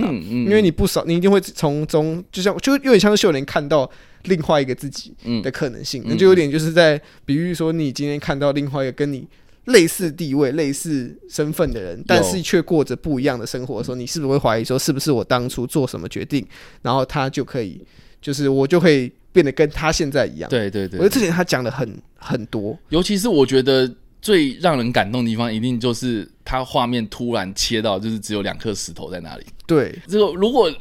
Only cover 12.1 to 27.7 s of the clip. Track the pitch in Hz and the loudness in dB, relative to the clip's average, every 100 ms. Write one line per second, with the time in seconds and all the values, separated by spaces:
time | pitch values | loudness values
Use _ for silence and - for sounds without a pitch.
12.1 | 180 - 185 - 175 - 165 127 123 160 | 2 2 -2 0 0 2 0 0 -4 -4
13.1 | 131 143 123 120 127 127 110 123 127 120 | 0 0 -2 -6 -8 -6 -6 -6 -8 -8
14.1 | 170 135 139 123 113 113 127 - 135 156 | -6 0 2 2 0 0 -2 0 -2 0
15.1 | 120 - 127 123 - 123 156 127 - 90 | 0 0 0 -2 -4 -4 -2 -2 -4 -10
16.1 | - - 143 - - - - 123 131 131 | -10 -4 -4 -6 -16 -20 -10 -2 -2 -2
17.1 | 147 135 143 123 135 101 - - - - | -2 -4 -4 -6 -6 -8 -10 -20 -20 -20
18.1 | - - 139 139 135 139 175 175 143 123 | -14 -8 -2 0 2 2 4 6 4 2
19.1 | - _ 185 143 127 151 - 151 160 147 | -10 _ 4 4 4 0 2 -2 -2 -2
20.1 | 135 101 73 - 123 101 101 95 95 196 | 0 -2 -4 -4 -2 -2 -4 -6 0 2
21.1 | 269 185 170 180 131 120 127 117 - - | 2 0 0 0 0 -2 -4 -8 -8 -20
22.1 | _ - - 107 113 104 160 - 160 - | _ -6 -6 -4 -6 -6 -8 -2 -2 0
23.1 | 202 233 156 127 131 127 131 127 - - | 0 2 4 6 4 4 4 2 -2 -20
24.1 | _ - 190 139 110 175 139 120 120 98 | _ 2 2 2 0 0 0 0 0 0
25.1 | 123 117 110 120 110 123 120 123 113 127 | -2 -2 -2 -2 -2 -2 -2 -2 -2 -4
26.1 | 110 - _ - 131 127 143 120 123 107 | -4 -6 _ -6 -6 -2 0 0 -2 -4
27.1 | - 120 113 95 95 - | -8 -4 -4 -4 -6 -4